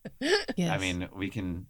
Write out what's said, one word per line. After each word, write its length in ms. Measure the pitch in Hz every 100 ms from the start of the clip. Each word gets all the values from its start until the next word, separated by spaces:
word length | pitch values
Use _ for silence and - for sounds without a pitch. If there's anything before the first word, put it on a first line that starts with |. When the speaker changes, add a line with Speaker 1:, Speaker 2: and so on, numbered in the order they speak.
| -
Speaker 1:
<laughs> 140 | - 285 403 403 247
Yes. 140 | 170
Speaker 2:
I 60 | 98
mean, 300 | 95 90 87 98
we 140 | 98
can 360 | 113 92 87